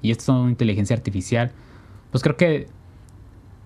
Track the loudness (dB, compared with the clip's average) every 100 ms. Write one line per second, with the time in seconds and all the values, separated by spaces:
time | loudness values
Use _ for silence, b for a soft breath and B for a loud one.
0 | -2 -2 0 2 2 2 0 0 0 -2
1 | -2 -6 -2 0 -2 B B B B B
2 | B -2 0 2 2 2 -4 -16 -20 -20
3 | -20 -20 -20 -20 -20 -20